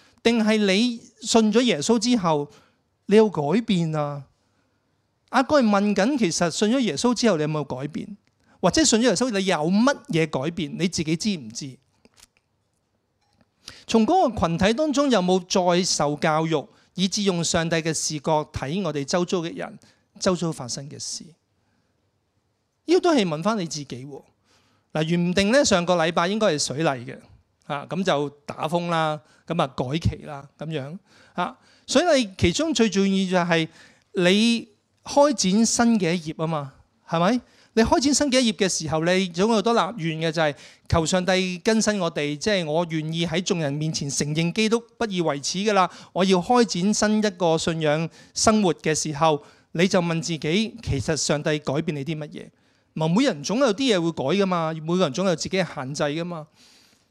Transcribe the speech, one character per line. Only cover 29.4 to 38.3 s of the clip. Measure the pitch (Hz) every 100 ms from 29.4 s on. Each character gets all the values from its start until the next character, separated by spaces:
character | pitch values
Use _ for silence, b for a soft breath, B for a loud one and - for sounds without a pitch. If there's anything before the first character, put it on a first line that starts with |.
| -
咁 | 165
啊 | 143
改 | - 127 165
期 | - 151
啦， | 151 139 143 _
咁 | 151
樣， | 151 139 180 b b b
啊， | - 180 262 b b b
水 | 262
禮 | 349 277 202 -
其 | 175
中 | 170 320
最 | 240 226
重 | 190
要 | 196 190 185
就 | 180 175
係 | 165 160 b b b b
你 | 196 175 202 233 233 - _ _ _
開 | - 285 294
展 | 226 185 208 226
新 | - 233 226
嘅 | 170
一 | 180 160
頁 | 160
啊 | 160
嘛， | 156 135 - _ _ -
係 | 165
咪？ | 180 247 b b b
你 | 220
開 | 226 330
展 | 269
新 | 262 294